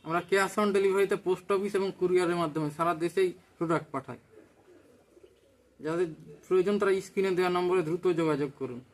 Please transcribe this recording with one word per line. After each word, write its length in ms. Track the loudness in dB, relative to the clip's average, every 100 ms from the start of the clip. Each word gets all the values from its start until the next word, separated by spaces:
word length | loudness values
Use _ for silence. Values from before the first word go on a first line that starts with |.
আমরা 200 | -2 -4 0
cash 240 | 0 2 0
on 100 | 2
ডেলিভারিতে 440 | 2 2 2 2 0
পোস্ট 360 | -2 -4 0
অফিস 220 | -2 0
এবং 180 | 0 -2 -2
কুরিয়ারের 380 | 0 2 2 0
মাধ্যমে 340 | -2 -2 -4 -2
সারা 180 | -2
দেশেই 380 | 0 -2 0 0 -2 _ _
প্রোডাক্ট 320 | -2 -2 -2
পাঠাই। 260 | -10 -10 -16 _ -20 -20 _ _ -20 _ -20 _ -20 -20 _ _ _ _ _
যাদের 260 | -6 -2 -4 -6 -20 -20 0
প্রয়োজন, 300 | 2 2 2
তারা 220 | 2 0
স্ক্রিনে 300 | -2 -2 0
দেওয়া 200 | 0 0
নম্বরে 320 | 0 2 0
দ্রুত 240 | 0 0 0 0
যোগাযোগ 300 | 0 0 -4 -6
করুন। 220 | -10 -10 -16